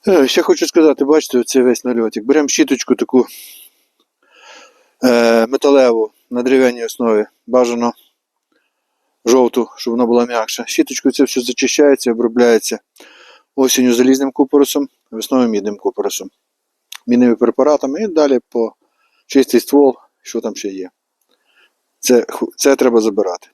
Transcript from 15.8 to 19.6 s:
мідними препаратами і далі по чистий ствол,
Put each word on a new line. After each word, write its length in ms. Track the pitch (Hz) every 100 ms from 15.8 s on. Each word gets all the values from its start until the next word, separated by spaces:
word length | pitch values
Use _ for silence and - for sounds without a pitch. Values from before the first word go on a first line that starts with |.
| 98 196 202 - 190 _ _ _ _ _ _ - -
мідними 280 | 123 123 110
препаратами 680 | 117 - 135 147 135 151
і 40 | 208
далі 320 | 160 147 127 _
по 240 | 120 110 _ _ _ _ _ _
чистий 320 | 139 131
ствол, 360 | 120